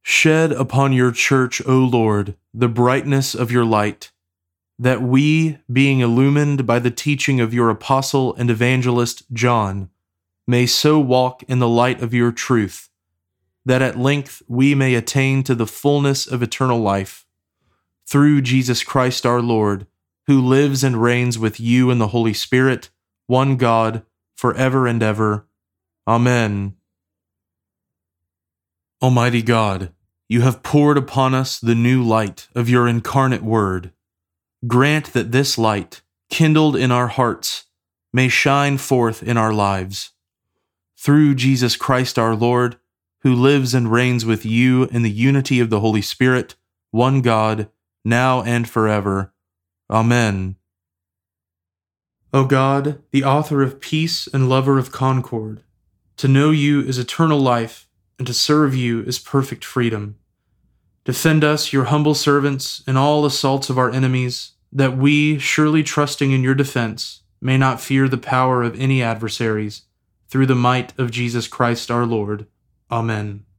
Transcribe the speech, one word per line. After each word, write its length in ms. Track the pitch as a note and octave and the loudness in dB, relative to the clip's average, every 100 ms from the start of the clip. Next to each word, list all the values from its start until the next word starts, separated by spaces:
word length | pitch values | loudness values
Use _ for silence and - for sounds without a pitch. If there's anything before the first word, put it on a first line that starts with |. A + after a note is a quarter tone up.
Shed 520 | - - D#3+ D#3 E3 | -2 2 2 2 0
upon 420 | C3 C3+ C3 C#3 | 0 -2 0 2
your 180 | C3 B2+ | 2 2
church, 480 | A#2 - C3+ B2+ - - | 0 0 0 0 -4 0
O 100 | C3 | 2
Lord, 600 | C3 A#2+ A2 G#2 G2+ G2 _ | 2 2 0 0 -4 -10 _
the 140 | A2+ A#2+ | -2 -2
brightness 680 | A2+ B2 C3 C3+ C#3 C3+ | 2 2 2 0 -2 -2
of 180 | - A#2+ | -4 -2
your 140 | B2 A#2 | 0 2
light, 440 | G#2+ G#2 - - _ _ _ _ _ _ _ | 2 0 -6 -18 _ _ _ _ _ _ _
that 240 | B2 A#2+ | -2 0
we, 560 | B2 C3 D3 D#3+ D#3+ D3 - | 2 2 4 2 0 -4 -4
being 300 | B2 C#3 C3+ | 0 2 2
illumined 680 | A#2+ A#2 C#3 D3 D3 C#3+ A#2+ | 2 2 2 2 0 -2 0
by 120 | A#2+ | 0
the 120 | B2 | 0
teaching 500 | - D3 C#3+ - C3 | -4 -4 -2 0 0
of 120 | A2+ | 0
your 160 | A#2+ A#2 | 0 0
apostle 680 | A2 - C3+ C3+ C#3 C3 - | 0 0 -2 0 -2 -2 -2
and 120 | A#2+ | -2
evangelist 800 | A2 A#2+ B2+ B2 B2 A#2+ - _ | 0 0 0 0 0 -2 -6 _
John, 600 | A#2 B2 A#2+ G2+ G2 F#2 _ _ _ _ _ - | -2 0 2 -2 -6 -10 _ _ _ _ _ -2
may 180 | B2 | 0
so 340 | B2 - D3+ D#3 | 2 0 2 2
walk 440 | C3+ B2+ B2+ B2+ | 2 0 0 -6
in 160 | - B2+ | -6 -2
the 100 | A#2+ | 2
light 320 | A#2 B2 B2+ | 2 0 -2
of 140 | A#2+ | -4
your 180 | A#2+ A#2+ | 0 0
truth, 560 | A#2 - B2 G2+ - - _ _ _ _ _ _ _ B2+ | -2 -2 0 0 -6 -20 _ _ _ _ _ _ _ 0
that 160 | B2+ | 2
at 160 | C3 B2 | 2 0
length 420 | B2+ C#3+ C3+ - _ | 0 0 -4 -18 _
we 260 | B2 C3+ | 0 2
may 200 | C#3 C3 | 2 2
attain 480 | B2 A2+ C#3+ C3+ C3+ | 0 0 -2 0 0
to 120 | C3+ | 0
the 120 | A#2+ A2 | -2 -2
fullness 600 | - C#3+ C#3+ C#3+ C3+ - | -2 0 2 0 -2 -4
of 160 | C3 | -4
eternal 360 | A#2 - C3 A#2+ | -6 -2 0 0
life. 480 | G#2+ G2 F#2+ - _ _ _ _ _ _ _ _ - | 0 -2 -4 -12 _ _ _ _ _ _ _ _ -2
Through 320 | C#3 D3 D3 | 2 4 4
Jesus 420 | B2+ C3 B2+ A#2+ | 2 0 0 -4
Christ 440 | - C3+ B2+ B2+ B2 | -2 0 0 0 0
our 160 | B2 | 0
Lord, 440 | A#2+ A2+ G#2 G2 G2 _ _ _ - | 0 0 0 -2 -8 _ _ _ 0
who 140 | C#3 | 2
lives 420 | B2+ C3 C#3+ C#3 | 4 4 2 0
and 200 | C3+ A#2 | 0 0
reigns 360 | A#2 A#2+ B2 A#2 | 0 2 -2 -2
with 220 | A2 - | -4 -4
you 300 | A#2 B2 B2+ | 0 2 2
in 80 | B2 | 2
the 100 | G#2+ | 0
Holy 240 | A#2+ A2+ | 0 -2
Spirit, 560 | G#2+ - B2+ C3 C3 - _ _ _ _ | -4 -2 2 2 0 -8 _ _ _ _
one 300 | B2+ C3+ C3 | 0 2 0
God, 480 | B2 A2+ A2+ A2+ - _ _ | 2 2 0 -4 -12 _ _
forever 520 | - B2+ - C3 C3 B2+ | -4 -4 0 0 2 0
and 160 | A#2 | 0
ever. 440 | A2 G#2+ G#2+ G#2 _ _ _ _ _ _ - | 0 0 -2 -2 _ _ _ _ _ _ -2
Amen. 680 | A#2 B2 B2 A2 G2+ G2 G2 _ _ _ _ _ _ _ _ _ _ _ _ _ _ _ _ _ _ _ _ _ _ | 0 2 2 -2 -4 -8 -12 _ _ _ _ _ _ _ _ _ _ _ _ _ _ _ _ _ _ _ _ _ _
Almighty 400 | C3 B2 A#2+ A#2+ | 2 2 2 0
God, 500 | A2+ A#2 G#2+ F#2+ F#2 _ _ _ _ | 2 2 2 -2 -8 _ _ _ _
you 140 | A#2 | 0
have 200 | B2 A#2+ | 0 0
poured 340 | - D3 D3 C#3+ | -2 2 4 2
upon 380 | C3 C3+ C3 | -2 -2 0
us 240 | C3 C3 - | 0 -4 -6
the 160 | A#2 | -2
new 280 | A#2 A#2 C3 | 0 2 2
light 460 | A#2+ A2 G#2 - - | 2 0 0 -8 -12
of 140 | B2 A#2+ | -6 0
your 200 | B2 A#2+ | 2 2
incarnate 540 | A#2 - C#3 C3 B2 | 0 -2 0 0 -2
word. 500 | A2 A2+ G2+ F#2 F2 _ _ _ _ _ _ _ A#2+ | -2 0 0 -4 -10 _ _ _ _ _ _ _ -2
Grant 460 | B2 C#3 D3+ - | 2 2 0 -2
that 200 | B2 A2+ | -4 -2
this 240 | B2 C#3 - | -2 0 0
light, 460 | A2+ G#2 F2 - _ _ _ | 0 -2 -6 -18 _ _ _
kindled 460 | - D#3+ D#3 D#3 C3 | 0 2 4 2 2
in 140 | B2+ | 0
our 180 | B2 B2 | 0 0
hearts, 560 | B2 A#2+ - - - _ _ _ _ _ | 0 -2 -2 -8 -10 _ _ _ _ _
may 160 | B2 B2+ | 0 2
shine 480 | - C#3+ C#3 C#3+ C#3 | 2 2 2 0 -2
forth 460 | - C3 A#2 A2 | -2 0 0 -2
in 140 | - A#2 | -2 0
our 160 | A2 | 0
lives. 600 | G#2+ G2+ F#2+ F#2 G2+ - _ _ _ _ _ _ _ _ _ | 0 0 -2 -6 -12 -14 _ _ _ _ _ _ _ _ _
Through 380 | - D3 D3+ C#3 | 2 4 4 2
Jesus 400 | B2+ C3 B2 - | 2 2 0 -2
Christ 420 | - B2+ B2+ - | 0 0 0 0
our 160 | A2+ | 0
Lord, 420 | A2 A#2+ B2 B2 A#2 _ _ _ _ | 0 0 2 0 -4 _ _ _ _
who 140 | - | 0
lives 380 | B2 C3 C#3+ B2+ | 2 4 4 2
and 180 | B2+ A#2 | 0 2
reigns 360 | A#2 B2+ B2 A2+ | 2 2 0 0
with 180 | A2 | -2
you 400 | A2+ A2+ B2+ B2+ | 0 2 4 2
in 180 | B2+ A#2+ | 0 0
the 80 | A#2 | -2
unity 500 | G#2 B2+ C#3 C3 B2+ | 0 2 2 0 0
of 100 | A#2 | 0
the 100 | A2 | 0
Holy 220 | A2 G#2+ | 0 0
Spirit, 540 | G2+ - B2+ B2+ - - _ _ _ | -4 -2 0 0 -4 -16 _ _ _
one 320 | A2 B2+ C3+ | 0 2 2
God, 480 | A#2+ A2 A2 G#2+ G#2 _ _ _ | 2 2 0 -2 -8 _ _ _
now 380 | A2 A#2 B2+ B2+ | -2 0 2 0
and 260 | A#2 A#2+ A2+ | -2 -4 -2
forever. 640 | - A2 G#2+ G2+ G2 F#2+ _ _ _ _ _ _ | 0 0 0 0 -4 -6 _ _ _ _ _ _
Amen. 680 | A2 A2+ A#2+ A2+ G2 F#2 F#2+ _ _ _ _ _ _ _ _ _ _ _ _ _ _ _ _ _ | 0 2 2 0 -2 -6 -10 _ _ _ _ _ _ _ _ _ _ _ _ _ _ _ _ _
O 120 | C#3 | 0
God, 560 | C3 C3+ C3+ C#3 C#3+ C#3 _ | 2 2 2 0 -2 -8 _
the 140 | C#3 | 0
author 380 | C3+ C#3 D3+ C#3+ | 2 0 0 0
of 180 | C3+ C#3 | -2 -4
peace 460 | - D#3 E3 - - | -6 -2 -2 -4 -6
and 220 | C#3 B2+ | -2 0
lover 280 | C3 C3 C3+ | 2 2 0
of 160 | B2+ | -2
concord, 680 | - C3 C3 B2 A#2 G#2+ G#2+ _ _ _ _ _ - | -4 -2 -2 -4 -8 -10 -14 _ _ _ _ _ -4
to 120 | C3+ | 2
know 220 | C3+ D3+ | 4 4
you 300 | D#3 C#3+ C#3+ | 2 2 0
is 180 | C3+ B2+ | -2 -6
eternal 400 | B2 - E3 D3 | -8 -2 0 2
life, 500 | C3+ A#2+ A2+ - _ _ _ _ | 2 0 -4 -12 _ _ _ _
and 80 | C3 | -8
to 80 | |
serve 400 | B2 - D3+ D3+ | -4 0 2 2
you 280 | C3 B2 A#2 | 0 -2 -4
is 160 | A#2+ B2+ | -6 -10
perfect 440 | - C#3 C3+ A#2 | -2 -2 -2 -8
freedom. 520 | - - A#2+ A2 G#2 G#2 _ _ _ _ _ _ _ _ | -8 -2 -2 -2 -8 -14 _ _ _ _ _ _ _ _
Defend 400 | - B2+ D#3+ D#3 | -8 -2 2 2
us, 280 | D3+ D3+ - | 2 0 -2
your 120 | C3+ | -2
humble 300 | B2 D3 D3+ | 0 0 0
servants, 680 | D3 D3+ C#3+ C#3+ C3+ - - - | 0 0 0 0 -4 -8 -12 -2
in 100 | C3 | 0
all 280 | C#3+ D3+ | 2 2
assaults 460 | D3 C#3 C#3 C3+ C3+ | 0 0 -2 -2 -2
of 80 | C3 | 0
our 120 | B2+ | 0
enemies, 600 | B2+ C3 B2+ B2+ - - _ _ | 0 0 0 -4 -8 -14 _ _
that 260 | C3+ C3+ C3 | -2 0 2
we, 400 | C#3 D3 D3+ D3+ | 2 2 2 -2
surely 440 | - - D3+ D#3 | -2 0 2 2
trusting 500 | D3+ - C#3+ - C#3 | 0 -2 -2 -2 0
in 100 | C3+ | 0
your 140 | B2+ C3+ | 0 0
defense, 640 | C3+ B2+ A2+ A2+ - - _ _ | 0 -2 -4 -6 -14 -16 _ _
may 160 | C3 C3 | -2 2
not 240 | C3 B2 | 2 0
fear 280 | - C3+ C3+ | -2 0 2
the 100 | C3+ | -2
power 440 | - B2+ B2+ B2+ | -2 0 2 0
of 160 | A#2+ G#2+ | -2 -4
any 240 | C3+ C3+ | -2 0
adversaries, 800 | A#2 A2+ A2+ - A2+ G#2+ G#2+ - _ _ _ _ _ | -2 -4 -6 -4 -4 -2 -6 -12 _ _ _ _ _
through 200 | C3+ C3+ | 0 2
the 80 | |
might 440 | B2+ A#2+ B2+ B2 - | 2 2 0 -4 -6
of 120 | B2 | -6
Jesus 380 | A#2 A#2+ A#2+ A2+ | -4 -4 -4 -8
Christ 420 | - A#2+ A#2+ - | -2 -2 -2 -4
our 140 | A#2+ | -2
Lord. 420 | A#2+ A2+ G#2 G#2 G#2 _ _ _ _ | -2 -2 -4 -8 -12 _ _ _ _
Amen. 560 | A#2 A#2 G#2+ G#2 G2+ - | -6 -4 -4 -8 -12 -18